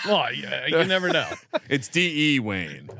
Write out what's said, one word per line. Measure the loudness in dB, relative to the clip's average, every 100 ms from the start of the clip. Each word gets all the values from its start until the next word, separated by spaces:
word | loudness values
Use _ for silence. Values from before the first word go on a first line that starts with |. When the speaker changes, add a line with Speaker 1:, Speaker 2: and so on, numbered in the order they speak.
| 0
Speaker 1:
Well, | 0 0
yeah, | -4 -6 -6 0
you | 2
never | 4 2 2
know. | 0 0
Speaker 2:
<laughs> | -8 -6 -6 -2
It's | -2 0
D | 0 2 2 4
E | 2
Wayne. | 0 -4 -4 -10 -16 -12